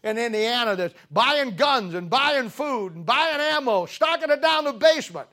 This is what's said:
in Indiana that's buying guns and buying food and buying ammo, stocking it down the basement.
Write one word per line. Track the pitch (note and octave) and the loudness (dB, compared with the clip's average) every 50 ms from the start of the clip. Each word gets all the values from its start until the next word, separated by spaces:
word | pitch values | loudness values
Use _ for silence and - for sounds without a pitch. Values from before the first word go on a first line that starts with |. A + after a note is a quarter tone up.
in | - G#3+ G#3+ A3+ | -4 -4 -4 -2
Indiana | A#3 A#3 A3 G#3+ G#3+ A3+ A#3 B3 A#3+ A3 G3+ | -4 -4 -2 -2 -2 0 0 0 0 0 -2
that's | F#3 F3+ E3+ - - - _ | -2 -4 -6 -6 -12 -20 _
buying | D3 G3 A#3 C4+ D4 D4 C#4 B3 F#3+ | 0 2 2 4 2 0 0 -2 0
guns | D#3+ C#4 D4 C#4 B3+ G3+ F3 E3 | 0 2 2 2 0 0 -4 -6
and | F3+ F3+ E3 | -8 -4 0
buying | G#3+ C4+ C#4+ D4 D4 C#4 B3+ G#3 | 0 2 2 2 0 0 -2 -4
food | - - D4 D4 C4+ A3+ G3+ F#3 D#3+ | -6 -6 -4 -4 -2 -4 -6 -6 -10
and | E3+ E3 | -8 -2
buying | D#3 B3 C#4+ D#4+ E4 D4+ C#4+ | 0 2 2 2 0 0 0
ammo, | D4 D4+ D4+ D4+ C#4 B3 G#3+ F#3+ F3 | 0 0 0 0 0 2 0 0 0
stocking | - - - D#4 D#4 E4 E4 E4 D4 | -2 -2 0 0 0 0 -2 0 0
it | D4 C#4 | 0 2
down | D4 D#4+ D#4 D#4 D4+ | 4 2 2 2 0
the | C#4+ | -2
basement. | B3 G#3 B3+ D#4+ E4 D4+ - - E3+ D3+ B2 _ | -2 4 4 4 4 4 -2 -8 -12 -12 -14 _